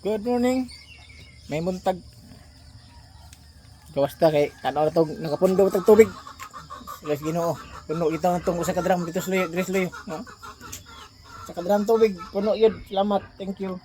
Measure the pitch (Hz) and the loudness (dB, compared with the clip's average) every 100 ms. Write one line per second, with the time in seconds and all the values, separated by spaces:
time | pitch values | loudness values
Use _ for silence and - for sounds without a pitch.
0 | 196 214 226 247 247 262 247 - - - | -4 -4 -2 0 2 0 -4 -10 -20 -20
1 | - - - - - 147 175 185 190 180 | -20 -20 -20 -20 -6 -4 -2 -2 -4 -4
2 | - - - - - - - - - - | -10 -20 -20 -20 -20 -20 -20 -20 -20 -20
3 | - - - - - - - - - 143 | -20 -20 -20 -20 -20 -20 -20 -20 -8 -2
4 | 139 - 165 151 147 - 131 139 156 165 | -2 4 4 4 0 -2 -4 0 2 2
5 | 156 131 156 147 185 185 190 190 175 214 | 0 -2 -6 0 2 4 2 2 6 8
6 | 208 - - - - - - - - - | 8 4 -18 -20 -18 -18 -18 -18 -16 -14
7 | 151 143 156 165 170 135 - - - 160 | -6 -4 -2 -2 -2 -4 -10 -18 -8 -2
8 | 160 160 180 175 185 170 170 180 175 180 | -2 0 0 0 0 -2 -2 -2 0 0
9 | 165 175 185 190 180 170 185 190 180 - | 0 -4 -2 -2 0 -4 -2 -2 -2 -6
10 | - 160 - - - - 466 - - - | -10 -10 -10 -16 -20 -18 -16 -16 -18 -20
11 | - - - - - 175 175 208 208 226 | -20 -20 -20 -18 -12 -8 0 0 2 4
12 | 220 180 - 196 208 202 220 - - 190 | 4 2 -8 -4 -2 4 2 2 -6 -2
13 | 202 202 - - 196 190 190 180 | 0 0 -2 -12 -10 -8 -8 -8